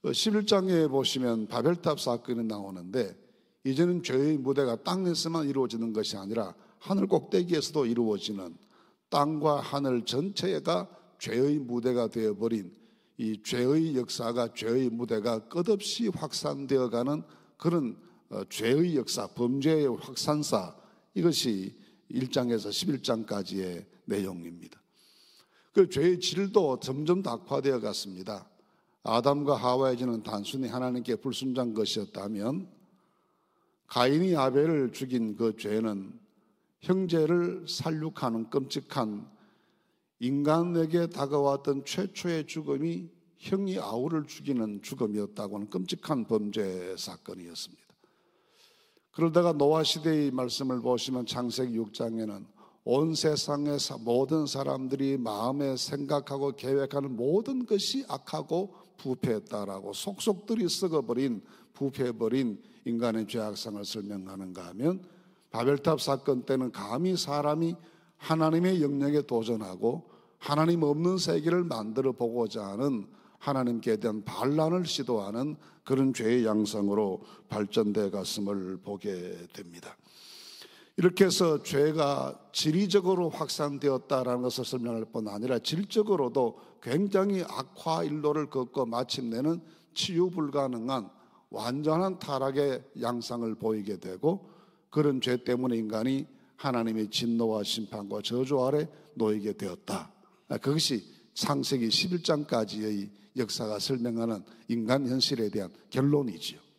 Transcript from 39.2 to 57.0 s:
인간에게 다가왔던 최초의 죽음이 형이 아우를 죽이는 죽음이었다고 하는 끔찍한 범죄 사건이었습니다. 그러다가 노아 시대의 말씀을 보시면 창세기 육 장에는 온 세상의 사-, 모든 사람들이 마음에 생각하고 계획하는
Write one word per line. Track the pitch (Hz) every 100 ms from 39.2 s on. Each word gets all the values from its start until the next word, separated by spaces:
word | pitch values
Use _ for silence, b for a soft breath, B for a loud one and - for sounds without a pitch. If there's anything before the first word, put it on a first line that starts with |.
| 117 b b b b b b b b _
인간에게 | 120 139 147 160 170 170 160 175 170
다가왔던 | - 139 143 139 139 139 139
최초의 | 139 - 196 - 175 165 147
죽음이 | 160 147 139 160 170 170 _ _ _
형이 | - 196 196 185
아우를 | - 113 139 160 147
죽이는 | - 139 127 110 104
죽음이었다고 | - 139 110 104 101 - 104 101
하는 | 104
끔찍한 | 185 185 175 - 143 110
범죄 | 110 104 107 98 92 90 92
사건이었습니다. | - 87 - 90 87 82 - - _ _ b b b b b b b b b b b
그러다가 | - 165 160 170
노아 | 151 143 156
시대의 | 151 165 160 156 143
말씀을 | 131 127 - 135 127
보시면 | 120 123 - 127 120
창세기 | 123 123 113 127
육 | 113 107
장에는 | - 120 113 110 101 92 B B B
온 | - 127 160
세상의 | 156 156 147 - 147 147 143
사-, | - 123
모든 | 117 120 135 156 143
사람들이 | 135 139 135 131 135 135 139
마음에 | 117 104 117 143 139 131
생각하고 | - 143 139 147 139 139 139 139
계획하는 | 127 139 135 139